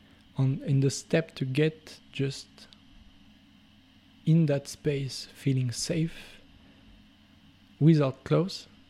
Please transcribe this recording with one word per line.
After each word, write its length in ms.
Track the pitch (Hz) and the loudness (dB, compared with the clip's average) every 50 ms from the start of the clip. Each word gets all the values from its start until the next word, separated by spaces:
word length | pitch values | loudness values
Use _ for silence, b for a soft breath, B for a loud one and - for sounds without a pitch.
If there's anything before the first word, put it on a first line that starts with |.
| b b b b b b - | b b b b b b -4
on, 240 | - 131 131 139 208 285 | -2 0 0 0 -2 -2
in 140 | 151 139 135 | 0 0 2
the 100 | 135 139 | 2 0
step 440 | - - - - - 165 160 - - | -2 -4 -6 -2 0 -2 -2 -2 -8
to 100 | - 139 | -8 -6
get 520 | 131 127 147 151 156 - - - - - - - - | -4 0 0 0 0 0 -6 -20 -20 -20 -20 -20 -16
just 340 | - - 139 135 - - - - - - - - - - - - - - - - - - - - - _ _ _ - - _ _ _ - _ _ _ - _ - _ - - | -6 -6 -6 -4 -6 -10 -16 -20 -20 -20 -20 -20 -20 -20 -20 -20 -20 -20 -20 -20 -20 -20 -20 -20 -20 _ _ _ -20 -20 _ _ _ -20 _ _ _ -20 _ -20 _ -6 0
in 180 | 160 156 165 165 | 2 4 4 4
that 220 | 143 143 139 - - | 4 2 -2 -4 -8
space, 600 | - - - 151 143 139 139 127 - - - - - | -14 -6 -4 -4 -2 -2 -4 -6 -10 -12 -14 -16 -14
feeling 360 | - - 139 131 131 127 123 | -6 -2 -2 0 0 -2 -2
safe, 680 | 117 - - - 175 160 160 165 - - - - - - - - - b b b b b b b b - - _ _ _ _ _ _ _ _ - _ _ _ _ - - | -4 -6 -6 -4 -2 -2 -2 -4 -4 -12 -20 -20 -20 -20 -20 -20 -20 b b b b b b b b -20 -20 _ _ _ _ _ _ _ _ -20 _ _ _ _ -2 4
without 440 | 139 165 165 147 143 131 127 - - | 6 6 6 6 4 0 -2 -6 -2
clothes, 420 | - 156 151 170 196 - - - - - - - | 0 2 2 2 -2 -6 -12 -16 -18 -20 -20 -20